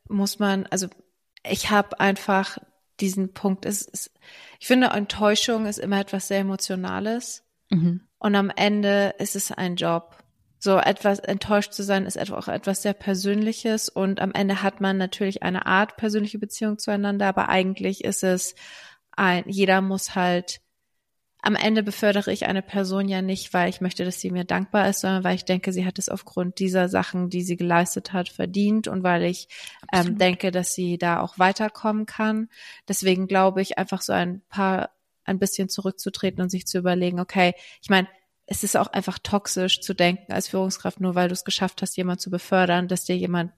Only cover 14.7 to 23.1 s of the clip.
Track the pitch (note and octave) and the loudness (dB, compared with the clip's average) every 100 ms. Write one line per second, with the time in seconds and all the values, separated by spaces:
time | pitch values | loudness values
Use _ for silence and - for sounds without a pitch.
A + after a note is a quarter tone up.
14.7 | - G3 F#3+ F#3 - G3 G3 F#3+ F#3 - | 0 0 0 -2 -2 -4 -2 -2 -2 2
15.7 | F#3 G#3+ - A3 G#3+ G#3 G#3 G#3 - G#3+ | 2 2 0 -2 0 -2 -4 -8 -4 -4
16.7 | G#3 - G3+ G3+ G3+ G3 F#3+ G3 F#3+ F#3+ | -2 -2 -2 0 0 2 2 2 2 2
17.7 | G3 F#3+ G3 - G3 F#3 F3+ - - - | 0 -2 -2 -4 0 0 0 -2 -10 -18
18.7 | - - - _ - F#3+ F3+ - G3 F#3+ | -20 -20 -20 _ 0 2 2 0 0 4
19.7 | F#3+ F#3+ F#3+ - G3 F3+ F3 F3+ - _ | 4 2 -2 -2 0 2 2 -2 -10 _
20.7 | _ _ _ _ _ _ _ - G#3 G#3+ | _ _ _ _ _ _ _ 0 2 4
21.7 | A3 G#3 - G#3 G3+ - F#3+ - G3 F#3+ | 2 0 0 2 2 0 -2 0 -2 -2
22.7 | G3 F#3+ F#3+ G3 | -2 0 0 0